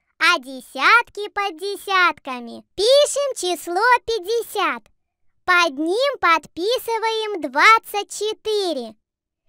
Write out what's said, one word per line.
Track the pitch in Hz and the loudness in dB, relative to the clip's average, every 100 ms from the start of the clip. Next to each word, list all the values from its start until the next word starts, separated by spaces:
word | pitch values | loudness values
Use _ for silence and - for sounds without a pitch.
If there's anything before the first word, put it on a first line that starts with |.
| _ - | _ 0
а | 320 339 | 2 2
десятки | 254 262 - 262 302 453 466 - 415 | -2 -16 -12 -2 4 4 2 -8 -10
под | 415 403 311 | -6 -6 -6
десятками. | 392 403 - 381 349 302 - 247 233 226 - - | -8 -8 -2 2 2 0 -10 -12 -12 -18 -14 -2
Пишем | 427 554 587 539 571 466 | 4 4 4 0 -4 -4
число | 359 339 - 349 466 480 - | -4 -4 -4 0 2 2 0
пятьдесят. | 453 349 466 - 427 339 240 _ _ _ _ _ _ - | -6 -4 -4 -4 -4 -4 -4 _ _ _ _ _ _ 0
Под | 359 339 262 | 2 2 0
ним | 320 403 554 523 | -2 0 0 0
подписываем | 349 330 - - 392 508 - 453 440 440 427 392 | 2 2 0 -6 -2 -2 -2 -2 -2 -2 -4 -6
двадцать | 285 262 381 453 - 403 403 - | -4 2 6 6 2 -8 -8 -6
четыре. | 415 427 427 427 370 285 226 220 _ _ _ _ | -6 -6 -4 -2 -2 -4 -8 -14 _ _ _ _